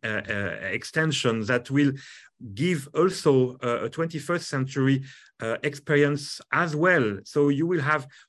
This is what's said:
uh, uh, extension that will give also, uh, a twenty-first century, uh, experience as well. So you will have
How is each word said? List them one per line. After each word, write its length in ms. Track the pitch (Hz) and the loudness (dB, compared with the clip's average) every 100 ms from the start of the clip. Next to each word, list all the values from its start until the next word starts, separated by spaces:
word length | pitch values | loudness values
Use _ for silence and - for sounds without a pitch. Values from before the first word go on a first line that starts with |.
uh, 180 | 113 107 - | -6 -6 -4
uh, 280 | 104 98 - | -4 -4 -6
extension 840 | 95 104 - 160 160 - 127 113 107 | -6 -6 -6 -2 -2 0 0 0 0
that 260 | 123 123 | -2 0
will 220 | 135 143 135 - - - _ 123 | 2 2 0 -10 -20 -20 _ -14
give 360 | 101 170 175 135 | -4 -2 -2 -4
also, 640 | 143 185 185 160 135 127 123 | 0 0 2 4 4 4 -2
uh, 200 | 123 120 | -4 -2
a 60 | 113 | -4
twenty-first 580 | - 165 165 135 175 - | -4 -6 -6 -4 -4 -2
century, 540 | 143 131 139 135 135 135 - - - | -4 -4 0 2 2 -2 -16 -20 -10
uh, 160 | 113 113 | -6 -4
experience 800 | 151 139 - 147 143 147 147 - - | -4 -6 0 4 4 2 -6 -14 -4
as 240 | 143 170 151 | 0 0 2
well. 440 | 175 175 113 98 | 4 4 4 -2
So 260 | - 151 143 | -4 0 2
you 160 | 139 170 | 2 0
will 140 | 180 | 0
have 240 | 139 151 139 - | 0 -2 -2 -18